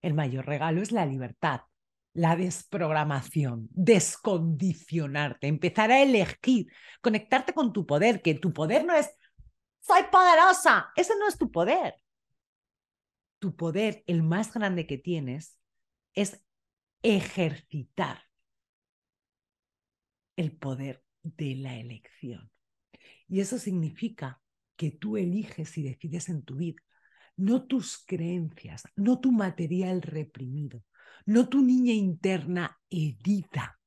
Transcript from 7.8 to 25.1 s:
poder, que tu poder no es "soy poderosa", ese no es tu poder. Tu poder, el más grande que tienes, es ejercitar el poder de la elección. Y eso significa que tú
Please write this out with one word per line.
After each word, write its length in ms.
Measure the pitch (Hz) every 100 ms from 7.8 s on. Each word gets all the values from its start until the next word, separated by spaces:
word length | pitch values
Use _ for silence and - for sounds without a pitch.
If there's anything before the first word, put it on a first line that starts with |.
| 160
poder, 360 | 147 214 226
que 120 | -
tu 180 | 151 -
poder 320 | 156 156 247
no 100 | 320
es 160 | 330 294 - _ _ - _ _ _
"soy 220 | - 370 381
poderosa", 800 | 359 370 320 370 359 330 220 - -
ese 180 | 359 403
no 100 | 415
es 100 | -
tu 120 | 247
poder. 440 | 170 180 330 262 - _ _ _ _ _ _ _ _ _ _ _ _ _ _
Tu 120 | 196 -
poder, 460 | 165 160 214 214 -
el 160 | 170
más 320 | 160 175 214
grande 320 | 240 208 175 160
que 100 | 139
tienes, 640 | - 165 135 127 - _ _ _ _ _ _
es 280 | - 202 - _ _ _ _ _ _
ejercitar 1200 | 233 196 - - 165 143 _ 151 123 - 156 - _ _ _ _ _ _ _ _ _ _ _ _ _ _ _ _ _ _ _ _ _ -
el 200 | 160 -
poder 480 | 139 131 135 131 _ _
de 340 | 165 - 147 131
la 200 | 135 123
elección. 760 | 117 113 _ _ 131 117 110 _ _ _ _ _ _ _ _
Y 120 | 185
eso 180 | 196 247
significa 840 | - 180 160 - 233 226 135 127 _ _ _ _
que 160 | 156
tú 260 | - 214